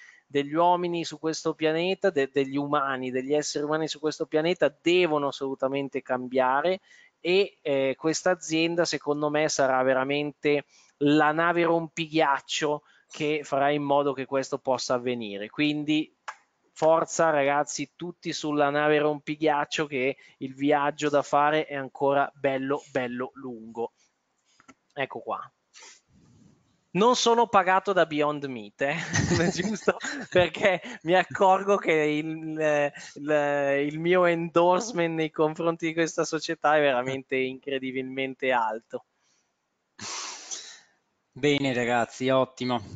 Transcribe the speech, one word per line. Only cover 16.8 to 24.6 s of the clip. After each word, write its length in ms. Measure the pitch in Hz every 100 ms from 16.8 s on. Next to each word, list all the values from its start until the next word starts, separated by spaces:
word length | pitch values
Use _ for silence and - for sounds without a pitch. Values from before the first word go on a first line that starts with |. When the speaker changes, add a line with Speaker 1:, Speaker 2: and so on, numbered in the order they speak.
| 160 165 165 - 165
Speaker 1:
ragazzi, 640 | 147 139 143 147 - 143
tutti 380 | - 170 - 175
sulla 380 | - 151 147 143
nave 280 | 147 151 151
rompighiaccio, 880 | 151 147 156 151 156 147 147 - 147
che 300 | 139 131 - - -
il 160 | 135
viaggio 560 | 131 143 147 143 147 147
da 120 | 143
fare 440 | - 143 147 156 -
è 100 | 143
ancora 520 | 131 - 139 139 139
bello, 480 | - 139 135 135 143 -
bello 400 | 135 123 123 127
lungo. 580 | 135 131 117 113 113 117 _ _ _ _ _ _ _